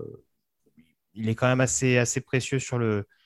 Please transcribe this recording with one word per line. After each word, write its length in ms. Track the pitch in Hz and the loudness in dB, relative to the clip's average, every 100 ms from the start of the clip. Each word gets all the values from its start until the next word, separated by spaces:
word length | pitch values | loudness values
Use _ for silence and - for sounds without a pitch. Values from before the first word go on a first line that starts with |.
| 50 - _ _ _ _ _ _ _ _ _ | -12 -16 _ _ _ _ _ _ _ _ _
il 140 | 107 110 | -6 -4
est 40 | |
quand 140 | 113 127 | 0 2
même 140 | 127 | 2
assez, 340 | 127 - 131 123 | 2 0 2 2
assez 240 | 120 135 | 2 -2
précieux 380 | - 131 - 131 | -2 -4 -2 -4
sur 180 | - 120 | -4 -2
le, 300 | 117 104 101 _ | 0 -2 -4 _